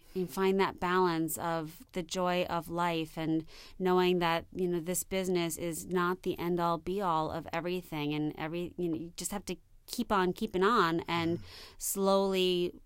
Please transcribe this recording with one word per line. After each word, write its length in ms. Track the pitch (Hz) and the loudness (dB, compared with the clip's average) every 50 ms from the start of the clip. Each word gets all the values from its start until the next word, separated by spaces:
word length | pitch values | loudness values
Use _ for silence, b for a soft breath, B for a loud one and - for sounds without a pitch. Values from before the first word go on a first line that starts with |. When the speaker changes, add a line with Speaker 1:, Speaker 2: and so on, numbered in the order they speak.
| - - - | -20 -10 -4
Speaker 1:
You 120 | 185 185 | -4 -4
find 340 | 170 - 190 190 190 190 196 | -4 -2 0 2 4 4 4
that 200 | 190 170 - - | 2 2 0 -2
balance 580 | - 175 180 185 185 180 165 160 165 160 - - | -2 2 4 4 4 4 4 2 0 -2 -2 -2
of 460 | - 170 165 165 156 156 160 - - _ - | -2 -2 -2 -2 -4 -6 -10 -16 -20 _ -8
the 80 | 185 | -8
joy 440 | 175 - - 190 180 180 175 180 180 - | -6 -4 -2 0 0 2 2 0 0 0
of 200 | - 170 160 175 | -2 -4 -4 -4
life 480 | 170 170 175 175 170 165 160 156 - 170 | -4 -2 0 0 0 -2 -4 -4 -4 -4
and 280 | 165 156 160 160 160 B B B B B B B | -2 0 0 0 0 B B B B B B B
knowing 400 | 185 185 180 180 180 180 185 180 | 2 4 4 6 6 4 4 4
that, 260 | 175 165 165 165 - - | 4 2 2 0 -2 -6
you 160 | - - 185 180 | -6 -4 -2 0
know, 120 | 175 175 | 0 -2
this 240 | 160 175 180 175 - | -2 -2 -4 -4 -4
business 540 | - 190 190 190 180 185 175 170 170 160 - | -2 -2 -2 0 2 2 2 0 0 -2 -4
is 280 | - 170 160 165 180 | -6 -6 -6 -6 -6
not 380 | - 175 180 175 175 180 180 - | -2 0 2 2 2 0 -2 -2
the 160 | 185 175 - | -4 -4 -2
end-all, 400 | 165 175 180 175 170 170 170 165 | 0 0 0 2 2 2 0 0
be-all 500 | 165 175 185 202 202 180 165 156 156 156 | -2 -4 -4 -2 0 0 2 2 0 0
of 180 | - 165 160 - - | -2 -6 -6 -4 -6
everything. 600 | 165 160 175 180 185 175 - - 151 147 147 151 | -4 -4 -2 -4 -4 -6 -6 -6 -2 -2 0 0
And 180 | 151 151 151 - | 0 0 -2 -2
every, 380 | - 156 156 160 175 175 170 - - | -4 -6 -4 -4 -4 -6 -6 -4 -4
you 120 | 175 170 | -2 -2
know, 60 | 160 160 | -2 -2
you 140 | 165 170 - | -6 -8 -10
just 160 | - 175 - | -8 -8 -6
have 140 | 202 202 - | -6 -6 -6
to 100 | - 180 - - _ - - _ | -6 -10 -10 -10 _ -20 -20 _
keep 260 | - - - 233 - | -10 -6 -6 -2 0
on 220 | 220 190 185 180 180 | 2 2 2 2 0
keeping 300 | - 220 208 - 180 185 | -2 -4 -2 0 2 4
on 380 | 202 240 226 180 165 165 165 - - | 4 6 6 4 4 2 0 -2 -2
and 300 | 170 170 165 165 170 170 | -2 0 0 0 -2 -2
Speaker 2:
Mm-hmm. 80 | B B B B B B B B | B B B B B B B B
Speaker 1:
slowly 960 | - - - 196 190 196 196 196 196 196 190 190 185 185 180 175 175 175 - - - | -6 -4 -2 2 4 4 6 4 4 4 2 2 2 4 4 2 0 0 -2 -8 -10